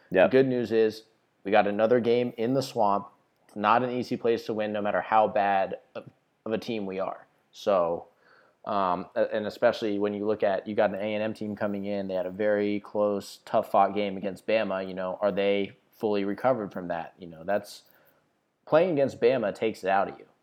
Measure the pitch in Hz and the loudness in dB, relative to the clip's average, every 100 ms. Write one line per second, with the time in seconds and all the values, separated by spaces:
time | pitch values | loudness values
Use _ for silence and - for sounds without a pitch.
0 | _ 92 92 131 135 123 113 113 110 104 | _ 6 6 6 4 0 0 2 2 0
1 | - _ _ _ 98 107 101 104 110 123 | -14 _ _ _ 2 4 4 2 4 4
2 | 117 120 123 - 113 135 135 120 104 101 | 4 0 0 -2 0 0 -2 0 2 2
3 | - _ _ _ _ - 104 113 127 123 | -2 _ _ _ _ -2 2 4 2 -4
4 | 113 120 117 117 - 107 107 107 104 92 | -4 -2 0 0 -2 -4 -2 -2 -2 -2
5 | - 110 107 104 101 98 92 - - 117 | 2 4 4 2 2 2 0 -4 -12 -18
6 | - _ _ _ - 110 - 113 98 95 | -18 _ _ _ -6 -6 -4 -6 -6 -6
7 | 92 - - _ _ - - 98 85 85 | -6 -8 -14 _ _ -6 2 2 2 -2
8 | - _ _ _ _ _ - 104 92 87 | -8 _ _ _ _ _ -6 -2 0 0
9 | 90 117 104 110 104 - 120 110 110 101 | -4 -2 -2 -2 -4 2 2 2 -2 -2
10 | 104 104 104 104 107 95 - 104 104 95 | -2 -2 -2 0 0 -2 -4 0 0 0
11 | 107 107 107 107 107 101 107 101 98 101 | -4 -4 -4 -6 -8 -6 -6 -4 -6 -6
12 | 98 92 90 92 107 104 104 104 - 107 | -4 -4 -4 -2 0 2 0 -2 -4 -2
13 | 104 101 - - - 113 101 107 98 101 | 0 0 -6 -16 -2 -2 2 2 2 2
14 | 101 95 98 92 - 110 104 95 95 92 | -4 -4 -8 -10 0 0 0 -4 -6 -6
15 | 92 92 104 95 101 101 98 - _ _ | -6 -2 0 0 0 0 -2 -8 _ _
16 | 110 104 101 98 127 127 101 95 87 85 | -2 0 -2 0 0 0 -2 -8 -8 -8
17 | 80 _ 90 80 85 101 101 - _ _ | -8 _ -20 -14 -4 -4 -4 -18 _ _
18 | _ _ _ _ _ _ - 151 180 147 | _ _ _ _ _ _ 0 2 4 2
19 | 139 - 117 131 104 95 110 104 92 95 | 0 2 2 2 -2 -2 -4 -2 0 0
20 | 90 - - _ | 0 -6 -20 _